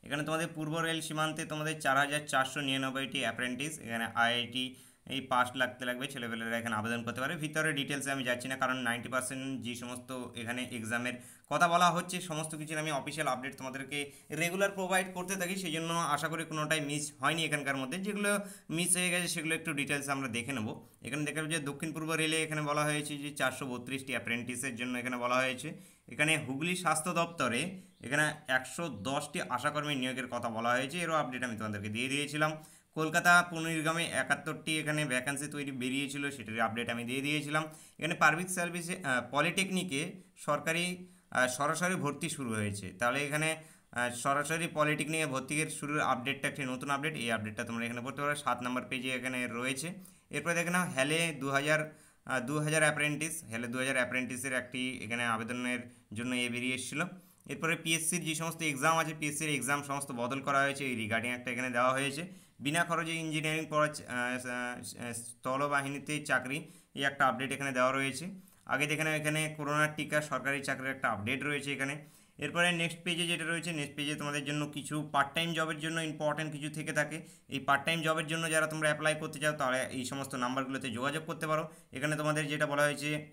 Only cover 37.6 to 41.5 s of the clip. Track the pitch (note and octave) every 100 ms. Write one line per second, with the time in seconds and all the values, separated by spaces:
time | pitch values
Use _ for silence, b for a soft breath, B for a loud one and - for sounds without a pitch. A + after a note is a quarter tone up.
37.6 | D#3 B B B D#3 E3+ D#3+ D#3 F3+ F#3
38.6 | F3 F3 E3 F#3 C#3+ B2+ A#2+ C#3 D#3 F3
39.6 | F#3+ F#3 E3+ C3+ E3+ - B - - D3
40.6 | - E3 F3 F3+ - - _ - B2+